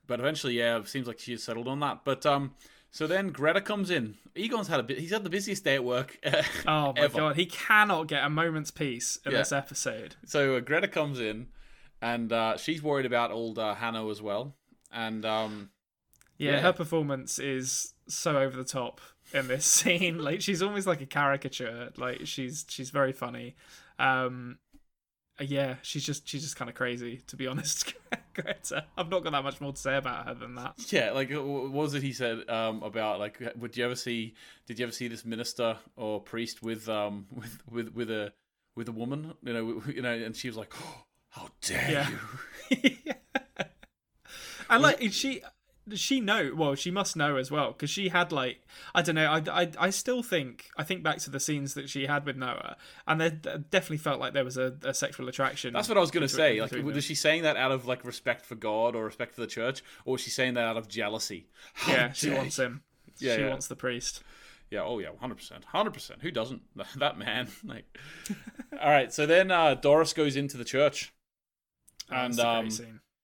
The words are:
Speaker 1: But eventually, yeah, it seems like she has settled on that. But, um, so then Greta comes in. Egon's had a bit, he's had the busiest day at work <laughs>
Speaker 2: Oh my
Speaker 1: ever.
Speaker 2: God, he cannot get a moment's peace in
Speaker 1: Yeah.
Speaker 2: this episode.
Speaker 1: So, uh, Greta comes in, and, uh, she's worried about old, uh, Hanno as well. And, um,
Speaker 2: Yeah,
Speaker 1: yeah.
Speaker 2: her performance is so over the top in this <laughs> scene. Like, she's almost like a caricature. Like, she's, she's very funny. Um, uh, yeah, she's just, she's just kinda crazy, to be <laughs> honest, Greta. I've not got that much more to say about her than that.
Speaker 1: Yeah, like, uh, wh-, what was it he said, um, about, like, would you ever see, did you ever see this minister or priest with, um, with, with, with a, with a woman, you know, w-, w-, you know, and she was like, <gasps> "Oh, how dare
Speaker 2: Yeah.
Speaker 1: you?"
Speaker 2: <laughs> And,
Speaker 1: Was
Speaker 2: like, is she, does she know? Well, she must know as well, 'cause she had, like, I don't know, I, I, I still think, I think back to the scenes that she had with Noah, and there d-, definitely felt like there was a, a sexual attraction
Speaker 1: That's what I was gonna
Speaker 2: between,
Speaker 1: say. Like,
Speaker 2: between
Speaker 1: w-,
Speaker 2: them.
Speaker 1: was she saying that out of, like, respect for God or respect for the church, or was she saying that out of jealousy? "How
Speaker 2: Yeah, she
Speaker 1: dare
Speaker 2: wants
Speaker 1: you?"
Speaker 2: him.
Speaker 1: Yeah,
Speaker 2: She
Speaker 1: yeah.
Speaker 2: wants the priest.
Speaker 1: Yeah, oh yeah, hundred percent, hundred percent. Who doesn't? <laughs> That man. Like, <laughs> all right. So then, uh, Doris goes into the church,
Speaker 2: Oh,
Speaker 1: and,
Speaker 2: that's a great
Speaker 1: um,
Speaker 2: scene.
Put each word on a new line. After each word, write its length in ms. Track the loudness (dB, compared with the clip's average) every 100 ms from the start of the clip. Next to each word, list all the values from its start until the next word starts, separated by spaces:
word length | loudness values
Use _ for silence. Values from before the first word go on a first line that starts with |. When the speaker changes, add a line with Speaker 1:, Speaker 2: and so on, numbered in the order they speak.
| -6
Speaker 1:
But 140 | 0
eventually, 380 | 0 0 0 2
yeah, 200 | 4 2
it 100 | -2
seems 180 | -6 -6
like 120 | -8
she 140 | -8
has 100 | -8
settled 260 | -6 -6 -4
on 120 | -2
that. 200 | -2 -2
But, 220 | -2 2 4
um, 280 | 2 0 -8 -20 -20 _
so 160 | -4 0
then 220 | 0 0
Greta 320 | 2 4 4
comes 280 | 2 -2 0
in. 260 | 0 -2 -8 -14
Egon's 340 | -6 -2 -2 0
had 120 | 0
a 20 |
bit, 160 | 0 -4
he's 140 | -2
had 120 | -2
the 60 | -2
busiest 340 | -4 -2 -2
day 120 | 2 2
at 80 |
work 340 | 2 0 -2 -4
<laughs> 40 | 2 2 2 0 2
Speaker 2:
Oh 260 | 4 4
my 60 | 4
Speaker 1:
ever. 160 | 4 4
Speaker 2:
God, 180 | 2 2
he 100 | 0
cannot 600 | 0 6 8 8 4 2
get 160 | 0
a 40 | 2
moment's 400 | 2 2 0 -4
peace 480 | -4 -2 -2 -4 -4
in 80 | 0
Speaker 1:
Yeah. 60 | 0
Speaker 2:
this 140 | 2
episode. 640 | 0 -2 -4 -4 -4 -10 -14 -2
Speaker 1:
So, 300 | 2 4 2
uh, 40 |
Greta 280 | 2 2 2
comes 320 | 0 -2 0
in, 280 | -2 -4 -8 -16 -20 -20 -20 -6
and, 320 | -2 0 2
uh, 240 | 2 2 2
she's 260 | -2 -2
worried 240 | 0 0 2
about 240 | 2 2
old, 280 | -2 -4 -2
uh, 160 | -2 0
Hanno 340 | -2 -2 -4
as 100 | -4
well. 360 | -2 -4 -4 -12 _ _ _
And, 340 | -6 -4 -2
um, 460 | 0 0 0 -6 -14 _ _ _ _ _ _ -4
Speaker 2:
Yeah, 160 | 0
Speaker 1:
yeah. 80 | 4
Speaker 2:
her 120 | 4
performance 680 | 2 0 0 0 -2 -4 -4
is 560 | -2 -2 -2 -4 -4 -10 -10
so 280 | -4 2 2
over 180 | 2 0
the 80 |
top 360 | -6 -4 -4 -8 -20 _ -4
in 140 | -2 0
this 160 | 2 4
<laughs> 120 | 6
scene. 400 | 6 4 2 0
Like, 240 | -2 0
she's 180 | 0 0
almost 240 | 0 0 0
like 140 | 0
a 60 | 0
caricature. 840 | 2 4 2 -2 -6 -8 -8 -10 -6
Like, 300 | -6 -6 -8
she's, 400 | -6 -6 -8 -10
she's 220 | -10 -4
very 220 | 2 2
funny. 420 | 0 -6 -8 -12 -16 -20 -20 -12 0
Um, 600 | 2 4 0 -4 -12 -14 _ -20 _ _ _ _ _ -8
uh, 40 |
yeah, 320 | -2 0 0 -2
she's 240 | -6 -4
just, 240 | -4 -4 -6
she's 140 | -8
just 140 | -6 -8
kinda 160 | -8
crazy, 480 | -2 -2 -2 -6 -10 -12
to 80 | -6
be 100 | -4
<laughs> 60 |
honest, 420 | -2 -2 -2 -2 -6 -8 -8 -8
Greta. 500 | -8 -6 -6 -6 -6 -6 -6
I've 100 | -2
not 140 | 0
got 80 | 0
that 100 | -2
much 160 | -2 -4
more 100 | -6
to 80 | -4
say 160 | 0 0
about 300 | 0 -4 -6
her 80 |
than 220 | -10 -12 -10
that. 360 | -12 -10 0
Speaker 1:
Yeah, 200 | 2 2
like, 180 | 0 -2
uh, 40 | -2
wh-, 360 | -2 -2 -2
what 120 | 0
was 100 | 0
it 80 | 0
he 100 | -2
said, 360 | -2 -2 -2 -2
um, 320 | 0 0 -2
about, 360 | -6 -2 0 0
like, 220 | -4 -6 -10 -8
would 180 | -8 -2
you 80 |
ever 100 | -2
see, 400 | -2 -4 -4 -4 -10 -20 -20 -12
did 120 | -6
you 60 |
ever 80 | -6
see 160 | -4 -8
this 160 | -8
minister 540 | -8 -6 -6 -2 -2 -2 -8 -8
or 240 | -4 -4
priest 420 | -6 -6 -6 -6
with, 240 | -6 -6 -2
um, 380 | -2 -2 -4 -12
with, 260 | -12 -12 -14 -10
with, 240 | -8 -6
with 160 | -6 -4
a, 220 | -4 -6 -10 _ _ _ -10
with 120 | -8
a 40 |
woman, 400 | -6 -6 -6 -8 -12
you 100 | -6
know, 60 | -4
w-, 180 | -2 -4
w-, 160 | -6 -4
you 60 |
know, 100 | -2
and 240 | -2 -4 -6
she 120 | -8
was 80 | -8
like, 160 | -10 -12
<gasps> 60 |
"Oh, 220 | -14 -16 -20 _ _
how 180 | -16 -16 -8
dare 280 | -4 0 2
Speaker 2:
Yeah. 200 | 2 0
Speaker 1:
you?" 840 | -4 -10 -12 -14 -8 -2 2 2 0
Speaker 2:
<laughs> 160 | -10 -12 _ -8 -6 -10 -10 _ -20 _ _ _ -20 -16 -14 -8 4
And, 120 | 8
Speaker 1:
Was 100 | 8
Speaker 2:
like, 100 | 6
is 120 | 2
she, 280 | 0 -2 -4 -10 _ _ _ -10
does 140 | -4
she 200 | 0 2
know? 320 | 4 2 2
Well, 200 | 2 2 2
she 140 | 0
must 240 | 0 -2
know 220 | 0 2 2
as 140 | 0
well, 240 | 0 0
'cause 160 | -2 -4
she 180 | -2 0
had, 240 | 2 2
like, 300 | 0 -2 -4 _ -20 -2
I 80 | 2
don't 140 | 4 4
know, 100 | 4
I, 120 | 4 2 0
I, 60 | 0 2
I 120 | 0
still 320 | 0 0 -2
think, 480 | 0 0 -2 -10 -14 -8
I 60 |
think 180 | -4 -2
back 160 | -2 -2
to 120 | -4
the 100 | -4
scenes 340 | -2 -2 -2
that 160 | -6 -6
she 160 | -4 0
had 180 | 0
with 120 | -2 -4
Noah, 400 | -4 -4 -8 -12 -16 -8 0
and 140 | 2
there 100 | 2
d-, 200 | 0 0 0 2
definitely 280 | 0 2 -2
felt 200 | 0 0
like 140 | 0
there 120 | 0
was 120 | 0 0
a, 180 | -2 -2
a 100 | -4
sexual 340 | -2 -2 -4 -6
attraction 460 | -2 -2 -2 -4
Speaker 1:
That's 140 | -2 4
what 80 | 4
I 20 |
was 100 | 4
gonna 140 | 4 2
Speaker 2:
between, 100 | 6
Speaker 1:
say. 220 | 6 6
Like, 100 | 0
Speaker 2:
between 120 | -2
Speaker 1:
w-, 80 | -2
Speaker 2:
them. 40 | -2
Speaker 1:
was 80 |
she 100 | -2
saying 280 | 2 4 4
that 140 | 4 4
out 120 | 2
of, 140 | 2 0
like, 160 | -4
respect 420 | -4 -6 -2 -2 -4
for 80 |
God 400 | -6 -2 2 2 2
or 80 |
respect 300 | -4 -4 -8
for 80 | -6
the 40 | -6
church, 360 | -2 -2 -2 -8 -10 -4
or 60 |
was 100 | -2
she 80 | -2
saying 240 | 0 2
that 100 | 2
out 140 | 2 0
of 100 | -4
jealousy? 600 | -2 -2 -2 -6 -8 -14 -20 -16
"How 180 | -4 2
Speaker 2:
Yeah, 200 | 4 4
she 160 | 0 0
Speaker 1:
dare 80 | 0
Speaker 2:
wants 180 | -2 -2
Speaker 1:
you?" 60 |
Speaker 2:
him. 180 | -2 -4 _ _ -20 -4
Speaker 1:
Yeah, 160 | 0 2
Speaker 2:
She 60 |
Speaker 1:
yeah. 80 | 0
Speaker 2:
wants 160 | -2 -6
the 100 | -6
priest. 460 | -4 -4 -6 -8 -14 -20 -20 -20 -8
Speaker 1:
Yeah, 140 | -6
oh 160 | -4 -4
yeah, 80 | -6 -8
hundred 140 | -10
percent, 300 | -10 -14 -18 -6
hundred 260 | -2 -2
percent. 300 | -4 -14 -10
Who 80 | -6
doesn't? 320 | -4 -4 -6 -14 -12
<laughs> 160 | -8 -2
That 220 | -2 0
man. 300 | -4 -4 -4 -10
Like, 220 | -14 -14 -16 -18 -18 -12 -10
<laughs> 480 | -10 -10 -16 -14 0
all 80 | 6
right. 220 | 6 6
So 140 | 2 6
then, 240 | 6 8
uh, 240 | 6 6
Doris 400 | 6 8 8 6
goes 200 | 4 2 2
into 200 | -2 -4
the 80 |
church, 480 | -2 4 4 4 -10 _ _ _ _ _ _ _ _ -18 -6
Speaker 2:
Oh, 40 | -2
Speaker 1:
and, 160 | 0
Speaker 2:
that's 60 | 4
a 40 |
great 160 | 4 4
Speaker 1:
um, 120 | 0
Speaker 2:
scene. 300 | -4 -10 -18 _ _